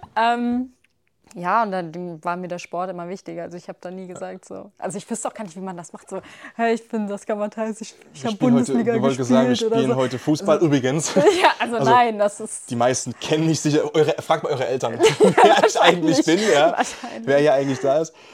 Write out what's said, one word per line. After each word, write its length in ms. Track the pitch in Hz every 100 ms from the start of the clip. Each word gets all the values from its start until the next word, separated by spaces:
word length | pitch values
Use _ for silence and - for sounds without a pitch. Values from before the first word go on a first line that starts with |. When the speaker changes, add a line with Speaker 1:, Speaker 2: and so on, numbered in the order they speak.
| - -
Speaker 1:
Ähm, 580 | 226 240 240 247 254 _ _ _ _ _ _ -
ja, 280 | 175 220
und 80 | 220
dann 520 | 185 165 170 180 160
war 120 | 175 175
mir 120 | 180
der 120 | 175
Sport 320 | - 170 185
immer 180 | 175 175
wichtiger. 340 | 196 - 170
Also 140 | 170 175
ich 100 | -
hab 140 | 175
da 80 | 180
nie 160 | 185 185
gesagt 400 | 180 185 190 -
so, 260 | 190 202 _
also 200 | 190 196
ich 100 | -
wüsste 180 | 226 190
auch 60 |
gar 120 | - 208
nicht, 100 | 185
wie 60 |
man 140 | 190 175
das 140 | 165
macht. 140 | - -
So, 120 | 180 - - 285 -
"Hey, 200 | 233 226
ich 120 | -
bin 180 | 226 202
Saskia 280 | 202 - 208
Matthijs, 460 | 208 226 220 208
ich, 140 | - - _
ich 80 | -
Speaker 2:
Wir 60 | 233
Speaker 1:
hab 60 | 208
Speaker 2:
spielen 180 | 254
heute, 120 | 240 247
Speaker 1:
Bundesliga 200 | 247 226
Speaker 2:
wir 80 | 226
wollen 160 | - 135
Speaker 1:
gespielt" 100 | 123
Speaker 2:
sagen, 180 | - 123
wir 180 | 123 -
Speaker 1:
oder 80 | -
Speaker 2:
spielen 120 | 131
Speaker 1:
so. 40 | 127
Speaker 2:
heute 240 | 127 123
Fußball 360 | - 151 196 151
Speaker 1:
Also 80 | 165
Speaker 2:
übrigens. 480 | 139 127 151 - -
Speaker 1:
<laughs> 260 | 320 359
Ja, 120 | - -
also 200 | 233 233
Speaker 2:
Also, 140 | 226
Speaker 1:
nein, 280 | 247 240 214
das 200 | 208 -
ist 300 | 220 - -
Speaker 2:
die 60 | 120
meisten 400 | 123 127 127 -
kennen 280 | - 156 160
mich 140 | 156
sicher. 280 | 156 147 - 165
Eure, 180 | 147 -
fragt 220 | - 160
mal 80 | 170
eure 160 | 135 127
Eltern, 320 | 127 123 117 440
Speaker 1:
<laughs> 60 | -
Speaker 2:
wer 380 | 190 - - - 427
ich 140 | -
eigentlich 360 | 175 175 156 269
Speaker 1:
Wahrscheinlich. 80 | -
Speaker 2:
bin, 140 | 175 214
ja? 180 | 143 160
Speaker 1:
Wahrscheinlich. 540 | - - - 240 113 -
Speaker 2:
Wer 140 | 143
hier 140 | 151
eigentlich 260 | 139 139 127
da 180 | 139 147
ist. 140 | 160 - -